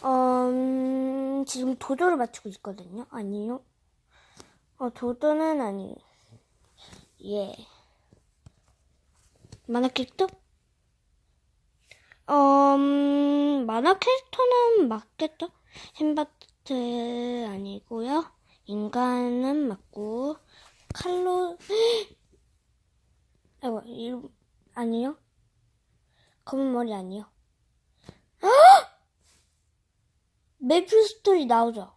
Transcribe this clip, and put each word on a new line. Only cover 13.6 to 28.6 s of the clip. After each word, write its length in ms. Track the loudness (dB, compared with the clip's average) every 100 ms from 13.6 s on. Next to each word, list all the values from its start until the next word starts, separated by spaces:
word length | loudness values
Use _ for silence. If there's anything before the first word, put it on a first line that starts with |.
| -2
만화 320 | 0 2 2
캐릭터는 880 | 2 -2 _ 0 2 4 4 4 2
맞겠죠? 640 | -2 -10 -8 -8 _ -14 _ _ -20 -20
신바트 1500 | -4 -2 -2 -6 _ -20 _ -8 -6 -4 -6 -6 -6 -6 -6 -8
아니고요. 840 | -10 -10 -14 _ -8 -4 -4 -4 _ _ _ -10
인간은 1000 | -8 -4 -2 -2 -2 -2 -2 -2 -2 -4
맞고, 680 | -6 _ -12 -10 -6 -8 -8 _ _ -20 _ _
칼로, 640 | -10 -4 -2 -2 -2 -4 -8
<gasps> 2000 | -6 0 0 0 -6 _ _ _ _ _ _ _ _ _ _ _ _ _ _ _
아이고, 200 | -10 -8 -12
이름, 440 | -14 -12 -12 -14 _ _ _ _
아니요. 440 | -8 -4 -4 -4 -8 _ _ _ _ _ _ _ _ _ _ _ _ -8
검은 280 | -4 -2
머리 200 | -2 -4
아니요. 360 | -8 -10 -14 -16 _ _ _ _ _ _ _ -20 _ _ _
<gasps> 2250 | 4 10